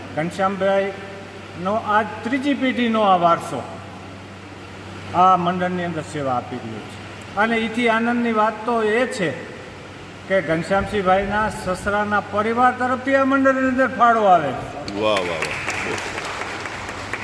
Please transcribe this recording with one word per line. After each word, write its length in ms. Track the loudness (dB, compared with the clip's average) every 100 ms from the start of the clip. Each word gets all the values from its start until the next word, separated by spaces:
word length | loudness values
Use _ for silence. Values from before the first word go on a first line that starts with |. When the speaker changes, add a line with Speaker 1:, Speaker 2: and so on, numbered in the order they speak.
| -8 -4
Speaker 1:
ઘનશ્યામભાઈનો 1600 | -4 0 0 2 2 2 0 -4 -12 -14 -14 -16 -14 -6 -2
આ 280 | -2 2 2
ત્રીજી 520 | 2 -4 -4 -2 0
પેઢીનો 480 | 0 0 2 2 4
આ 160 | 6 6
વારસો 460 | 6 4 0 -6 -8 -10 -14 -14 -16 -16 -16 -16 -16 -16 -16 -16 -14 -14 -2 4
આ 220 | 6 6
મંડળની 480 | 2 0 -2 -2 -4
અંદર 160 | -4
સેવા 300 | -6 -4 -2
આપી 240 | -2 -4 -8
રહ્યો 240 | -8 -10
છે. 200 | -12 -14 -14 -14 -6 0
અને 220 | 2 2
એથી 320 | 0 0 2
આનંદની 420 | 2 2 2 2
વાત 340 | 2 2 0 -2
તો 180 | 0
એ 220 | 2 2 0
છે 240 | 0 -2 -4 -10 -14 -14 -16 -16 -16 -16 -12 -2
કે 140 | 0
ઘનશ્યામસિંહભાઈના 1080 | 2 0 2 0 0 0 4 4 2 0 0
સસરાના 680 | -2 -4 -4 0 0 2 0
પરિવાર 520 | 0 -2 0 4 4
તરફથી 440 | 4 0 0 2 2
આ 80 |
મંડળની 460 | 4 4 4 4 2
અંદર 180 | 2 2
ફાળો 360 | 4 4 6
આવે 280 | 8 6 4
છે. 480 | -4 -6 -10 -8 0
Speaker 2:
વાહ, 120 | 2
વાહ, 60 | 2
વાહ. 760 | 0 -4 -4 -6 -6 -6 -4 -4 -6 -8 -8 -8 -8 -8 -10 -10 -10 -10 -8 -8